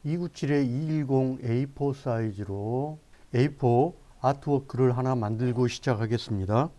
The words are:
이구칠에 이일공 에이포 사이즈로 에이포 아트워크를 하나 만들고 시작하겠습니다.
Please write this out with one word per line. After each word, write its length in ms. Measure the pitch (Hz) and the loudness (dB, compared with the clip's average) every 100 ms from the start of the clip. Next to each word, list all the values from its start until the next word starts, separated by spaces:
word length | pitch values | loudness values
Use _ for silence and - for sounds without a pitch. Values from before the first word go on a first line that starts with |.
이구칠에 580 | 147 170 175 - 143 147 | -4 -4 -4 -4 0 2
이일공 760 | 131 127 156 156 139 135 131 131 | 2 0 -2 -2 2 2 2 -2
에이포 520 | 123 120 139 - 139 | -2 -2 -2 -4 -4
사이즈로 1040 | 139 131 113 113 98 98 101 107 123 151 156 - - - | -4 -4 -2 -2 -4 -8 -6 -4 -4 -4 -8 -18 -20 -2
에이포 640 | 120 147 147 127 120 160 - - - | 2 2 2 2 4 2 -2 -18 -4
아트워크를 800 | 127 139 147 143 139 120 131 120 | -2 -2 0 -2 0 2 2 2
하나 160 | 131 | 0
만들고 540 | 127 107 110 123 120 120 | 0 -2 0 0 2 0
시작하겠습니다. 1000 | - - 107 113 117 - 104 95 110 151 | 0 0 0 0 -2 -2 -2 2 2 0